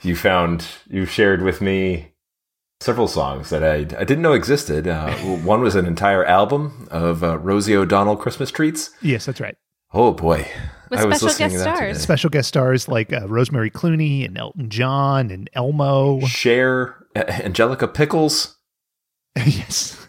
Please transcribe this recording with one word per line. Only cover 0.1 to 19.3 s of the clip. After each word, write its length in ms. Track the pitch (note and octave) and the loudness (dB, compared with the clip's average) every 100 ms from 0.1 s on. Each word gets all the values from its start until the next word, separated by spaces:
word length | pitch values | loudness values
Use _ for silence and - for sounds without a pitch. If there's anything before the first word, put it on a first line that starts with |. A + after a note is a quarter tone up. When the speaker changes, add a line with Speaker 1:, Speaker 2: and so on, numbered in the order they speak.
| E2+ | 0
Speaker 1:
found, 520 | G2+ F#2 E2+ E2+ - - _ | 2 2 2 -2 -6 -18 _
you 180 | F#2+ F#2 | -4 -4
shared 360 | - G2+ F#2+ | 2 4 4
with 200 | F#2+ F2+ | 0 -2
me 520 | G2 F#2+ F#2+ F2 D#2 _ _ _ _ _ _ _ | -2 0 0 -4 -8 _ _ _ _ _ _ _
several 280 | - A#2+ G#2+ | -4 0 0
songs 420 | - C#2 C2+ D2 | 0 -4 -4 -6
that 140 | D#2 | 0
I, 140 | D#2 D2+ D2+ - | 0 0 -4 -6
I 40 | |
didn't 180 | G#2 C#3+ | 0 2
know 120 | E3 | 4
existed. 540 | C3+ G2+ C#3+ - D2+ E2 | 2 2 -2 0 -2 -2
Uh, 220 | D#2+ D#2 - | -4 -4 -4
w-, 200 | F#2+ F#2 | -4 -4
one 240 | E2 G#2+ | 0 2
was 120 | B2 | 4
an 140 | F#2+ F2 | 2 0
entire 360 | E2 G2+ G2 | 0 2 2
album 640 | F2 F2+ G#2 C#3+ D3 B2 - | 4 4 4 0 -4 -10 -10
of, 320 | E2 E2+ E2 | -2 -2 0
uh, 160 | E2+ D#2+ | 0 -2
Rosie 360 | E2+ G2+ G#2 G2+ | 0 0 4 2
O'Donnell 400 | F#2 G2 G2+ G#2 | 4 4 4 0
Christmas 360 | - - C3 | -2 -6 -8
treats. 400 | - D#3 D#3+ - _ | 0 -2 -2 -10 _
Speaker 2:
Yes, 240 | F3+ A#2+ - | -2 -2 -4
that's 160 | B2 | -8
right. 160 | G#2 - _ _ _ F#2+ | -8 -10 _ _ _ 4
Speaker 1:
Oh, 160 | A#2+ | 4
boy. 340 | E2 E2 D#2 D2+ - - - - | 4 2 2 0 -10 -12 -12 -6
Speaker 3:
With 80 | - | 0
Speaker 1:
I 60 | G#3+ | 2
was 100 | D4 | 2
Speaker 3:
special 80 | C4 | 0
Speaker 1:
listening 200 | D4+ D4+ | 0 0
Speaker 3:
guest 40 | C#4+ | 0
Speaker 1:
to 60 | |
that 120 | D4+ E4+ | -2 -2
Speaker 3:
stars. 160 | G#3+ G3+ | -4 -4
Speaker 1:
today. 80 | |
Speaker 2:
Special 260 | D#2 D3+ D#3+ | 0 0 2
guest 180 | D3 B2 | 0 0
stars 380 | D3+ C3 C3 - | 0 2 0 0
like, 240 | B2 A2 | -4 -2
uh, 140 | - G2 | -6 -4
Rosemary 440 | A2 B2+ C3+ A2 | -2 0 0 -4
Clooney 540 | - E3+ D#3+ D#3 C#3 C3 | -2 -2 0 0 -2 -4
and 120 | F#2 | -8
Elton 320 | - F#3+ A#2 | -12 -10 -8
John 640 | G#2+ B2+ C#3 C#3 C3+ A#2+ | -2 -2 0 0 0 -2
and 180 | F#2 G2 | -6 -10
Elmo. 640 | - B2+ D3 C#3 C#3 C#3 C3+ C3 | -6 -2 0 2 2 2 0 -2
Speaker 1:
Cher, 760 | A#2+ B2 B2 C3 B2+ B2 - _ - | 0 2 4 4 0 -4 -10 _ -6
uh, 80 | - F2 | -4 -4
Angelica 440 | G2+ F2+ A2+ B2+ A2+ | -4 0 0 2 -4
Pickles. 680 | - D3 E3 D#3 D3+ - _ _ _ _ _ _ _ _ | 0 0 2 2 0 -4 _ _ _ _ _ _ _ _